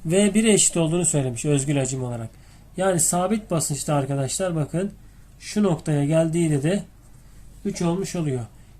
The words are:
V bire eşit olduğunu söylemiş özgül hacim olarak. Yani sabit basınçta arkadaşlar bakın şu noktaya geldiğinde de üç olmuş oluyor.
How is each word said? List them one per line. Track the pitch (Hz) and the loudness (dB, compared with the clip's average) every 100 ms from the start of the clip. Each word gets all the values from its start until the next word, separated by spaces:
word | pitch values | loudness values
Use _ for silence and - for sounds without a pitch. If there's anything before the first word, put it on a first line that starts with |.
| 156 | 0
V | 185 208 | 2 4
bire | 208 220 | 4 4
eşit | 196 - 175 | 4 4 2
olduğunu | 160 175 | 0 2
söylemiş | 170 147 131 113 | 0 0 -2 -2
özgül | 151 143 139 143 | 0 0 2 0
hacim | 127 131 | 0 -4
olarak. | 123 117 110 - - - - - | -6 -6 -10 -14 -20 -20 -14 -2
Yani | 190 175 | 0 2
sabit | - 180 185 220 - | 2 0 0 -2 -2
basınçta | 165 - 139 - | -4 -2 -4 0
arkadaşlar | 143 131 139 127 - 185 | 0 0 -2 -2 -2 -2
bakın | 160 139 165 202 - - - - - | -2 -2 -4 -4 -8 -20 -20 -20 -20
şu | - 214 | -6 0
noktaya | 196 165 - 147 | 2 2 0 0
geldiğinde | 143 160 165 165 165 143 | 2 2 2 2 2 2
de | 147 202 - - - - - - - - | 0 -2 -4 -20 -20 -20 -20 -20 -20 -10
üç | 202 196 | -8 -2
olmuş | 170 180 190 180 | -2 -2 -4 -4
oluyor. | 151 127 113 - - | -4 -4 -8 -16 -20